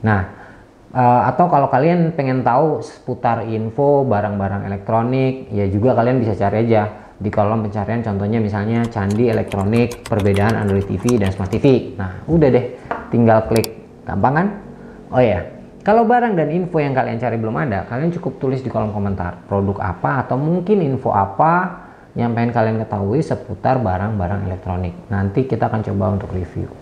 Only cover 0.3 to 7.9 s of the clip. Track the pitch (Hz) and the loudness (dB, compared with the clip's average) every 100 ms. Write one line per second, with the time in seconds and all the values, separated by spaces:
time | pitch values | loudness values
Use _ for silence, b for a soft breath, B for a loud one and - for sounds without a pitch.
0.3 | B B B B - - - 123 123 113 | B B B B -20 -8 2 4 6 4
1.3 | 131 175 151 139 123 156 175 165 - 135 | 2 2 4 2 2 2 4 2 0 -2
2.3 | 131 120 120 156 143 - - - 123 123 | 0 2 4 2 0 -6 -14 -10 -4 -2
3.3 | 113 110 113 110 113 143 143 135 104 104 | -2 -2 -4 -4 0 2 4 2 0 0
4.3 | 101 98 101 101 98 - 113 117 131 131 | -2 -2 -2 -4 -6 0 0 2 0 0
5.3 | 131 - 104 98 101 123 113 117 131 113 | -2 -6 -2 0 2 2 2 2 2 0
6.3 | 98 101 107 117 110 104 B B B 101 | 0 0 2 2 2 2 B B B -4
7.3 | 104 104 113 107 104 101 | 0 0 0 -2 -4 -4